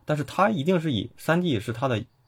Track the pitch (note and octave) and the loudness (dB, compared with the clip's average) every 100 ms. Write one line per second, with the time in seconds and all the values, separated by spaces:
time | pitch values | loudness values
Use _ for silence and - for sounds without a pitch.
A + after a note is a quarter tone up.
0 | - D3 C3 - G3+ F#3+ C#3+ F#3 D#3+ A2 | -4 -4 -2 0 2 2 2 2 2 -2
1 | - - - E3 F3+ A2 A2 A#2 C3+ A2 | -4 -8 0 2 2 -2 -2 -4 -2 -2
2 | A#2 _ | -4 _